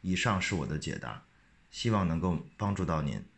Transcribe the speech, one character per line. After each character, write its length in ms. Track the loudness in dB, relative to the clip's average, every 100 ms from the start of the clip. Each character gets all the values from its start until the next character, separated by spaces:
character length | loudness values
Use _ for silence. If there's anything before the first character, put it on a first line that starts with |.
以 160 | 0 0
上 260 | 2 2
是 140 | 0 -2
我 100 | -2
的 120 | -4
解 200 | -4 -6
答， 260 | -8 -12 -16 _ _ _ _
希 200 | -4 2
望 160 | 4 4
能 120 | 2
够 280 | 2 0 -4 -4
帮 180 | -2
助 100 | 0
到 180 | 2 2
您 200 | 0 -4 -10